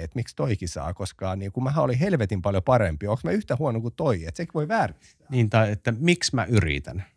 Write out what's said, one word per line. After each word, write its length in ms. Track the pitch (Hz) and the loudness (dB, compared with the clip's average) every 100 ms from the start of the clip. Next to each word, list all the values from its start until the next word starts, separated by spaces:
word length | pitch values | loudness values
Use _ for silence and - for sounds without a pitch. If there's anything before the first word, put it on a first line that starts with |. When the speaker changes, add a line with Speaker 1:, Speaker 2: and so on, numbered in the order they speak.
Speaker 1:
että 120 | 82 123 | -8 -6
miksi 200 | 120 - | -6 -4
toikin 320 | 143 101 87 | -2 -2 -4
saa, 240 | 82 73 | -6 -6
koska 420 | 92 95 - 95 98 | -6 -8 -6 -6 -4
niinku 260 | 98 123 | -6 -4
mähän 220 | 131 151 | -2 2
olin 160 | 135 123 | 2 2
helvetin 420 | 196 160 98 98 | 0 0 0 0
paljon 220 | 101 95 | 0 0
parempi. 440 | - 123 95 78 101 | 4 4 4 0 -2
Onks 160 | 113 | -2
mä 80 | 165 | 0
yhtä 240 | 202 - 123 | -2 -2 -2
huono 220 | 151 113 | -2 -2
kuin 120 | 117 - | -4 -2
toi? 300 | 160 92 80 | 0 0 -2
Et 100 | - | -8
sekin 180 | 165 | -6
voi 140 | 160 151 | -4 -2
vääristää. 600 | 226 139 - - _ - | 0 0 -4 -20 _ -4
Speaker 2:
Niin, 200 | 127 110 | 2 4
tai 220 | 113 110 | 4 4
että 220 | 107 - 113 | 0 -2 0
miksi 360 | 170 175 - 123 | 2 2 2 -2
mä 100 | 95 | 2
yritän? 580 | 113 82 71 64 78 - | 2 2 0 -6 -10 -12